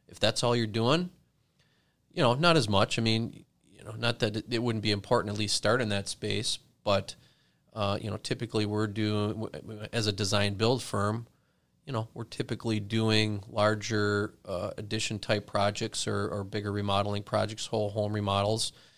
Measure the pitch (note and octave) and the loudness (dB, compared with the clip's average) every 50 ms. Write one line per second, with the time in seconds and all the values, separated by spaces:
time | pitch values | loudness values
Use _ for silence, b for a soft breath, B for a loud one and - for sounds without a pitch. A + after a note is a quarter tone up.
0 | _ - - - G#2 A2 - - B2+ A#2+ A#2+ A#2+ A2+ G#2+ G2+ A2+ A#2 B2 D3+ F3 | _ -20 -4 0 0 0 2 2 2 2 2 2 0 0 0 0 2 4 2 2
1 | F3+ F3+ - _ _ _ _ _ _ _ _ _ _ _ _ _ _ _ _ _ | 0 -4 -8 _ _ _ _ _ _ _ _ _ _ _ _ _ _ _ _ _
2 | _ _ - F3+ C3+ A#2 B2 C#3 E3+ F3 E3 D3+ A2 G#2+ G2 G2 A#2 - - A#2 | _ _ -2 2 2 2 4 4 6 6 6 6 4 4 4 4 4 4 2 0
3 | A2+ A2+ A2 A2+ A#2 - - - - _ _ _ _ _ G2 - - G#2+ A2 A2 | 2 2 2 2 0 -4 -8 -14 -20 _ _ _ _ _ -20 -18 -16 -14 -8 -4
4 | A#2+ A#2 A#2 - B2 G#2+ G#2+ A2 - - B2 A2+ B2 A#2+ A2+ A2 G#2 G#2+ G2+ G2+ | -2 -2 0 0 0 0 0 -2 -4 -4 -2 -2 0 0 0 0 0 0 0 0
5 | - - B2 A2 F#2+ G#2 G#2 G#2+ G#2+ G2+ - - - G#2 A#2 C3 A#2 G#2 G2+ G2+ | 0 0 0 2 2 0 -2 -2 -2 0 0 0 2 2 2 2 2 0 -2 -2
6 | G2+ - - - G#2+ G#2 G#2 G#2 G#2+ - - - _ _ _ _ - G#2 G2 G2 | -4 -6 -8 -6 -4 -4 -2 -2 -2 -4 -4 -6 _ _ _ _ 0 2 2 2
7 | - - - - b b b b b b b b b b - A2 G2+ G2+ G2+ - | 0 -4 -12 -18 b b b b b b b b b b -6 -4 -2 -2 -2 -2
8 | - G#2 G2+ G2 - - B2+ B2 A#2+ A2 - A2 G#2+ G#2 G#2 G#2+ A2 G#2 G2+ A2 | -4 -6 -6 -6 -6 -6 -6 -6 -6 -2 -2 0 0 0 0 0 -2 -2 -2 -2
9 | G#2+ G#2+ G#2+ G#2 G#2 G#2 A2 A2 G#2+ - - - - G2 A2 G#2 G#2+ - - A#2 | 0 0 0 0 0 -2 -2 -4 -6 -8 -10 -12 -12 -12 -12 -12 -10 -6 -2 -2
10 | G#2+ G#2+ G2+ G2+ G#2 F#2 G#2 G2+ G2+ G2+ G2+ F#2+ A2+ A#2 C3 A2+ - - - G2+ | 0 0 0 0 0 2 2 2 2 2 2 2 2 2 2 2 -2 -2 -2 0
11 | G2+ G#2 A2 A#2 A#2 - _ _ _ _ _ _ _ _ _ _ - D3 C3 A2+ | 0 0 0 -2 -6 -10 _ _ _ _ _ _ _ _ _ _ -10 -6 -4 -4
12 | A2+ - - A#2 A2+ - - - C3+ - A#2 - - A2+ A2 G#2+ G2+ G2+ A#2 A2 | -4 -6 -8 -12 -12 -8 -6 -6 -4 -4 -4 -4 -2 0 0 0 -2 0 0 2
13 | A2 A2 G#2+ G#2+ G#2+ G#2+ G#2 G2 - - A2+ G#2+ G#2 G#2+ A2 G#2 G#2 A2+ A2+ G#2+ | 4 4 6 4 4 2 0 -4 -8 -4 0 2 4 4 4 2 -2 -2 0 0
14 | G#2 G#2 G#2 G#2 G#2+ G#2+ - _ - G#2+ F#2 F2 G2+ G2 - - G#2+ G#2 A2 G#2+ | 2 2 2 0 0 -2 -6 _ -10 -8 -6 -6 -6 -6 -8 -8 -6 -4 -4 -2
15 | - - A2 G2+ - - G#2+ G#2 - - - G2+ G2+ G#2 G2+ - A2+ G#2+ - - | -2 -4 -4 -4 -2 0 0 0 -2 -2 0 0 2 0 0 -2 -6 -6 -4 -4
16 | - A2 G2+ G2+ G2+ - F#2+ G2+ F#2+ G2 G#2+ G#2 G#2 G#2 G2+ G#2 G2+ G2+ G2 G2+ | -4 -2 -2 -2 -2 -2 -4 -6 -6 -6 -6 -6 -4 -4 -2 -2 0 2 2 2
17 | G2+ G#2 G#2 G#2 G2+ - A2+ G#2 G2+ G#2 A2 - - - A#2 G#2+ G#2 G2+ G2+ A2 | 2 0 -2 -4 -4 -2 -2 0 0 -2 -4 -8 -8 -4 -2 -2 -2 -2 -2 -2
18 | G#2 G#2 G#2+ G#2 G2+ G2 G2 G2 G2+ G#2+ A2 A#2 - - b b b b b | -2 -2 -2 -2 0 0 2 2 2 2 0 0 -2 -4 b b b b b